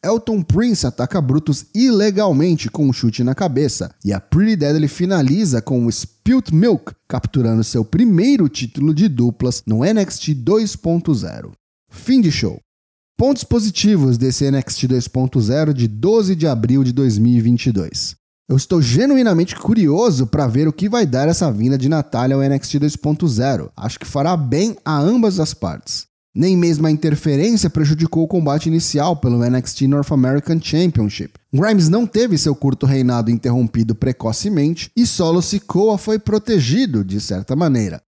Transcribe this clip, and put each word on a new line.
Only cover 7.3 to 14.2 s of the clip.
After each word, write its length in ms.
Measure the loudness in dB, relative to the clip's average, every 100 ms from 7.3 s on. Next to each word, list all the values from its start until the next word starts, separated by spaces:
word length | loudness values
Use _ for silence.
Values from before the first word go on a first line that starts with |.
| -2 0 0
seu 200 | 0 -2
primeiro 640 | -2 2 4 4 2 2 2
título 460 | 0 -10 -2 0
de 140 | 2 2
duplas 560 | 2 0 0 -4 -4 -2
no 180 | 0
N 160 | 2 0
X 180 | -2 -4
T 160 | -4 -4
dois 400 | 0 0 0 -4
ponto 360 | -2 -2 0 -2
zero. 380 | -2 -12 -18 -20 _ _ _
Fim 320 | -14 0 2
de 100 | 2
show. 280 | 0 -4 -6 _ _ _ _ _ _
Pontos 260 | 0 0
positivos 720 | 0 0 0 0 2 4 2
desse 300 | 2